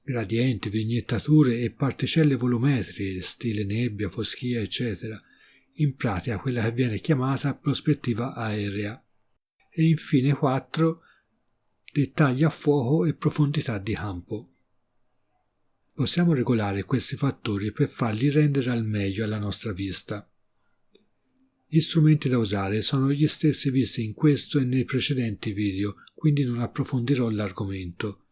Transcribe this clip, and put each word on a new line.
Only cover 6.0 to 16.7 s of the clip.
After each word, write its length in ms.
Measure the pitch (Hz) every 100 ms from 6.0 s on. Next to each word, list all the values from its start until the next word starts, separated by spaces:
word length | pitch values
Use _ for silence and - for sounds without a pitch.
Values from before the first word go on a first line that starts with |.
| 123 92 - 98
quella 240 | 135 123
che 80 | 110
viene 280 | 117 123 101
chiamata 520 | - 139 131 135 143
prospettiva 800 | - 151 127 - 143 - 110 123
aerea. 720 | - 110 104 101 101 104 123 _ _ _ _ _ _ _
E 140 | -
infine 500 | 160 156 - 139 135
quattro. 680 | 143 139 131 - - 160 165 _ _ _ _ _ _ _ _ -
Dettagli 540 | - 135 - 143 127
a 60 | 156
fuoco 560 | - 147 147 117 160 170
e 100 | -
profondità 640 | 156 - 143 147 - 104
di 160 | 101 104
campo. 580 | 101 90 - - - _ _ _ _ _ _ _ _ _ _ _ _ _ _
Possiamo 400 | - 123 170 175
regolare 500 | 143 123 117 104